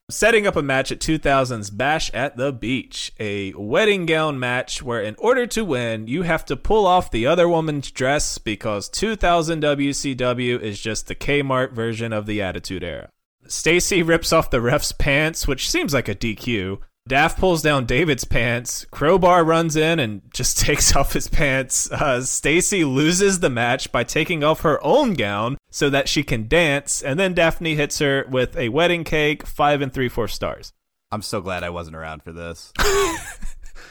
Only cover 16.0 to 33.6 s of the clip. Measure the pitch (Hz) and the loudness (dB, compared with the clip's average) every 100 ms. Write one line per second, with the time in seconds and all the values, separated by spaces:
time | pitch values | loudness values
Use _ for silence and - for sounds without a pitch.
16 | 110 98 117 101 - 110 92 98 - _ | -2 -4 -4 -4 -2 -2 -2 -6 -12 _
17 | - 131 160 - 190 165 151 143 120 127 | -2 2 2 2 2 2 2 2 2 2
18 | 165 131 - 139 120 120 120 - - - | 2 0 0 0 2 -2 -4 -10 -10 0
19 | 147 185 175 180 160 165 165 151 156 170 | 2 4 6 6 6 4 2 2 2 2
20 | 110 101 - - 120 - - 147 - 143 | -2 -6 -10 -4 -2 0 2 2 4 4
21 | 135 147 - - 147 135 127 - - 139 | 4 0 0 2 4 2 0 -4 -4 -2
22 | 147 123 127 - 139 165 180 202 147 131 | 0 0 -2 -2 2 2 2 2 2 4
23 | 156 175 202 185 170 117 120 131 - 127 | 2 4 2 2 0 2 0 0 -2 -2
24 | 120 151 160 165 147 156 165 139 147 240 | 0 0 0 0 2 2 2 2 4 4
25 | 269 160 104 101 117 139 _ - 143 135 | 4 0 0 0 -2 -4 _ -2 0 2
26 | - 156 139 123 110 160 160 143 - - | 0 0 0 -2 2 2 4 0 -2 -4
27 | 139 147 190 175 165 - 165 156 147 - | -2 0 2 4 2 2 -2 0 -2 0
28 | 147 139 131 127 120 - 120 139 175 170 | 2 2 0 0 0 -2 -2 2 2 2
29 | 156 156 151 147 - - 147 143 139 135 | 0 0 0 0 -4 0 2 2 0 -2
30 | 123 - 104 - 85 - - - _ _ | -2 -2 -4 -4 -6 -8 -14 -20 _ _
31 | _ 107 - 110 92 87 87 87 82 80 | _ -8 -6 -6 -4 -6 -6 -8 -10 -12
32 | 80 78 87 82 85 82 - - 415 196 | -12 -12 -14 -12 -12 -12 -10 -2 0 2
33 | 196 320 - - - - | 0 -4 -12 -10 -8 -8